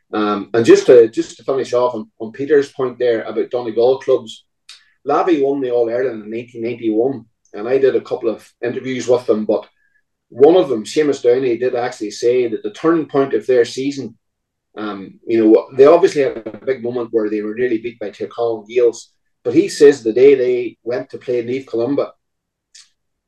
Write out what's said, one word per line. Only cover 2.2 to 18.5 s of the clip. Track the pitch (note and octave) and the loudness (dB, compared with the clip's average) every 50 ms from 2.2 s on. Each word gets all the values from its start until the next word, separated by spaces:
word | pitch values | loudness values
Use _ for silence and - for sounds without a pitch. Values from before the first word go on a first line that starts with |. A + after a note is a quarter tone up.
| A2+ G#2+ A2+ | -14 -14 -10
Peter's | - C#3 C#3 D#3 C#3 C#3 - | -8 -2 2 2 2 2 0
point | _ - C3 B2 A#2+ A#2+ | _ -6 -6 -6 -4 -2
there | B2 B2 A#2 A2+ G#2+ | 0 0 0 0 -2
about | A2 G#2+ A2+ G2 - | -6 -6 -6 -6 -4
Donegal | - A#2+ A#2+ A#2 G#2+ A2+ A#2 B2+ C3+ C3 | -4 -6 -6 -4 -2 0 2 2 2 0
clubs, | - - C3 A#2+ A2+ A2+ - - _ _ _ _ _ _ - _ _ _ _ _ - | 0 0 0 0 -2 -6 -20 -20 _ _ _ _ _ _ -20 _ _ _ _ _ -6
Lavey | C3+ C#3+ D#3+ D#3 F#3 E3+ D3 C3+ | -2 -2 0 0 0 0 0 0
won | C#3 C#3 C#3+ | 0 -2 -2
the | C3 B2 | -4 -2
All-Ireland | A#2+ A#2+ A#2+ A2+ A2+ B2 C3 B2+ A#2 A2 G2+ | 0 0 0 0 -2 -2 -4 -4 -6 -8 -12
in | G#2+ | -12
nineteen | A2+ A#2 B2 - - A#2 A2+ | -12 -12 -12 -12 -12 -10 -8
ninety-one, | A#2 B2 A#2 A#2 A2+ G#2+ A2 A#2+ C3+ C3+ - - _ _ _ _ _ - | -8 -8 -6 -4 -2 0 0 0 -2 -2 -6 -12 _ _ _ _ _ -14
and | G2+ G#2 A#2+ | -10 -6 -2
I | C3+ C3+ | -2 2
did | C3+ B2+ A2+ | 2 2 2
a | - | 0
couple | - - B2+ - - A2+ | -4 -4 -8 -4 -4 -4
of | G#2 - - _ _ - - | -4 -6 -10 _ _ -8 -6
interviews | A#2+ B2+ C3 A#2+ C3 C3 B2+ A2+ A#2 | -6 -6 -6 -8 -8 -8 -6 -2 0
with | B2 A#2 - | 0 0 0
them, | - A2 G#2+ G#2+ | -2 -2 -2 0
but | G#2 A2 - - _ _ _ _ _ _ _ _ _ _ _ _ _ | -2 -4 -4 -4 _ _ _ _ _ _ _ _ _ _ _ _ _
one | - A#2 C3 D#3 F3 | 0 4 4 6 6
of | F#3 E3+ C#3+ | 4 2 0
them, | B2 A2 G#2 | -2 -6 -6
Seamus | - - D#3+ D#3 D3 B2+ - - | -6 -2 -2 0 0 0 0 2
Downey, | A#2+ A#2+ C3 C3+ B2+ A#2 G#2+ | 2 2 2 0 -2 -2 -2
did | B2 B2+ B2+ | -4 -4 -4
actually | A#2+ A#2+ D3+ - - G#2+ G#2 | -4 -6 -6 -8 -8 -12 -12
say | G#2 - - A#2+ B2 B2+ B2 A2+ | -8 -2 -2 0 0 0 0 -2
that | G#2+ G2+ - | -4 -6 -8
the | G#2+ | -10
turning | - - - D#3+ E3+ E3 D3 | -10 -4 -2 0 0 0 -2
point | - - C#3+ C#3 C3+ C#3+ | -2 -2 -2 -2 0 -2
of | D3 - | -4 -2
their | - B2+ B2 A#2 | 0 2 2 2
season, | A#2 - C3 C3 C#3+ C#3 C#3 A#2+ A2 - _ _ _ _ _ _ _ _ _ _ _ - | 0 -2 -6 -6 -6 -6 -8 -10 -12 -14 _ _ _ _ _ _ _ _ _ _ _ -14
um, | - G#2 G#2 G2+ G2 F#2+ - - _ _ | -12 -10 -10 -10 -10 -14 -16 -20 _ _
you | - A#2 A2+ A2 | -4 -2 2 4
know, | A2 A2 G2 - - C3+ | 4 4 4 2 0 2
they | B2+ C3+ | 4 6
obviously | D3 E3+ E3+ F3+ F3 - D3+ C3+ | 6 6 6 4 2 2 2 -2
had | B2 A2+ A#2 - | -2 -2 -6 -12
a | A2 G#2 G#2+ - | -14 -16 -12 -6
big | C3 C3 A2+ A2+ | -6 -6 -4 -4
moment | A#2+ B2 B2 A#2 A2+ A2+ | -6 -6 -6 -6 -2 -2
where | A2+ G#2+ G#2 | -2 -2 -2
they | G#2+ G#2+ G#2 | -4 -4 -6
were | G#2+ G#2+ | -6 -6
nearly | A#2 B2+ B2 A#2 A2 | -4 -4 -2 -2 -4
beat | A2+ A#2+ A2+ - | -6 -8 -12 -10
by | G#2+ G2+ | -12 -12
Tirconnell | G2 - G#2+ G2 - - A#2+ A#2 | -10 -12 -12 -12 -6 -6 -4 -4